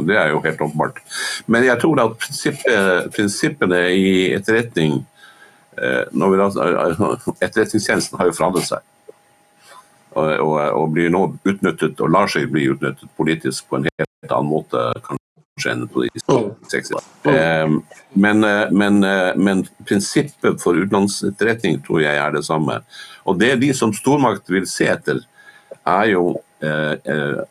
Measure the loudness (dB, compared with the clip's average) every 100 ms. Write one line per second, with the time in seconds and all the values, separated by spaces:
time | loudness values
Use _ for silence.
0 | 0 2 2 0 -2 -2 -4 -2 -4 -6
1 | -14 -10 -8 -6 0 4 4 4 2 2
2 | 2 -2 -10 -6 -6 -2 0 2 4 2
3 | 0 -2 -2 0 -4 0 0 2 2 2
4 | 4 4 2 0 0 0 0 0 0 0
5 | -6 _ -20 -20 -20 _ _ -6 -2 -2
6 | -2 0 2 4 2 0 0 0 0 0
7 | -2 -4 -6 -4 -2 0 0 0 0 -2
8 | -2 -2 0 0 0 0 -2 -6 -10 _
9 | -20 -20 _ _ _ _ -20 -20 -20 _
10 | _ -2 0 0 0 0 0 0 0 0
11 | 2 2 0 -2 -4 0 -2 0 -4 -2
12 | 2 2 2 0 -2 0 0 0 -4 -6
13 | -8 -2 0 0 -4 -6 -4 -4 -2 -4
14 | -6 _ -4 -2 0 -2 -2 -4 -4 -6
15 | -10 -12 _ _ _ -8 -6 -6 -4 -4
16 | -4 -4 0 0 0 -8 -8 -8 -6 -8
17 | -10 _ 0 2 2 2 2 0 -4 -18
18 | _ 2 4 4 4 2 2 2 4 4
19 | 4 2 0 2 2 0 -4 -8 -2 -2
20 | 0 -2 -2 -2 -2 0 0 0 2 2
21 | 0 -2 -6 -2 -2 0 -2 -2 -2 0
22 | 0 0 -2 -2 -2 -2 -2 -4 -10 -20
23 | -20 -8 -2 0 2 2 0 0 0 0
24 | 0 2 2 0 -2 -2 -2 -2 0 0
25 | -2 -6 -8 _ -20 -20 -20 -8 0 2
26 | 2 2 0 -2 -10 _ -4 -2 -2 -4
27 | -4 -4 -2 -4 -4